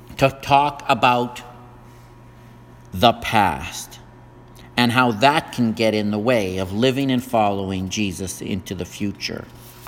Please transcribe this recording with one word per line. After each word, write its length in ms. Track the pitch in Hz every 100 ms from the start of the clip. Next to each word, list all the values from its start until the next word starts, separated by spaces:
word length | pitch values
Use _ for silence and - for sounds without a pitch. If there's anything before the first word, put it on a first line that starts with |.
| - -
to 120 | 135
talk 540 | - - 143 147 139 -
about 540 | 123 127 123 123 - - - - - - - - - - - - - - - -
the 200 | 92 98
past 840 | - - 110 95 69 80 - - - - - - - - - - -
and 140 | 120
how 200 | 120 127
that 400 | 104 131 156 -
can 200 | - 117
get 220 | 107 110 107
in 160 | 104
the 80 | 104
way 400 | 110 120 92 92
of 120 | 92
living 380 | 101 131 131 139
and 140 | 127
following 680 | 120 113 104 98 95 95 95
Jesus 540 | 107 101 85 92 -
into 320 | - 98 - 92
the 100 | 85
future. 600 | - 101 - - - - - - -